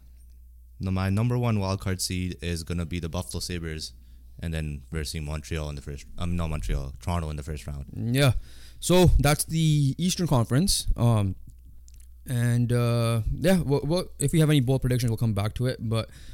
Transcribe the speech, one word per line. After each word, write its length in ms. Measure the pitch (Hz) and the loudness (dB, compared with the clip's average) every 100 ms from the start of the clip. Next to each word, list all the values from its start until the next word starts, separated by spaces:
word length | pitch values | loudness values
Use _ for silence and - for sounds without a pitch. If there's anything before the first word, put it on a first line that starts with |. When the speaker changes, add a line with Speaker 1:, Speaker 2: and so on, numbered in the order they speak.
| - - - - - - - - | -16 -20 -20 -20 -20 -20 -20 -8
Speaker 1:
no, 120 | 95 | -4
my 180 | 95 95 | 0 0
number 280 | 95 120 123 | 2 2 0
one 220 | 120 107 | 0 0
wild 200 | 95 95 | 0 -2
card 200 | - 92 | -2 -4
seed 360 | - 92 90 85 | -4 -4 -4 -4
is 220 | 87 85 | -6 -4
gonna 220 | 80 85 82 | -4 -6 -4
be 140 | 87 | -6
the 100 | 80 | -6
Buffalo 300 | 90 - 87 | -6 -8 -8
Sabres, 520 | - 90 82 78 - - - - - - | -6 -6 -6 -8 -10 -14 -20 -20 -20 -10
and 140 | 85 | -6
then 300 | 80 78 71 67 | -4 -4 -8 -8
versing 340 | 82 73 82 73 | -8 -6 -6 -6
Montreal 420 | 78 - 80 76 | -8 -6 -6 -6
in 60 | 73 | -8
the 60 | |
first, 240 | 73 69 - - | -10 -12 -12 -6
um, 160 | 87 87 | -2 0
not 140 | 82 | -2
Montreal, 420 | 76 - 69 67 64 | -2 -2 -2 -4 -8
Toronto 280 | - 87 78 | -4 -2 -2
in 60 | 76 | -6
the 60 | |
first 220 | 71 76 - | -8 -10 -10
round. 200 | 71 64 - | -10 -10 -8
Speaker 2:
Yeah. 380 | 110 127 143 - - - - - | -2 4 4 4 -2 -12 -18 -6
So 260 | - 175 175 - | 2 6 8 8
that's 280 | 139 151 - | 6 4 0
the 500 | 160 160 151 139 - | 2 4 4 2 0
Eastern 300 | 180 - 170 | -2 0 2
Conference. 580 | 127 113 123 196 - - - | 2 4 2 2 2 0 2
Um, 400 | 120 110 101 - - - - - - - - - - | 4 4 2 -2 -10 -20 -20 -20 -20 -20 -20 -18 -6
and, 440 | 120 120 120 117 | -2 2 2 2
uh, 480 | 120 120 117 117 117 107 - | 2 2 2 2 0 0 2
yeah, 200 | 156 190 | 4 4
we'll, 200 | 131 139 | 4 0
we'll, 220 | 143 175 - - | 0 -2 -4 -4
if 140 | 143 | 0
we 60 | 170 | 4
have 80 | 151 | 4
any 100 | 151 | 4
bold 220 | 123 135 | 4 2
predictions, 280 | 127 123 123 | 0 0 0
we'll 80 | 113 | 0
come 160 | 117 | 0
back 200 | 101 104 - | 0 -2 -2
to 100 | 123 | -4
it. 100 | - | -4
But 300 | 113 113 - - - | -2 -2 -4 -10 -16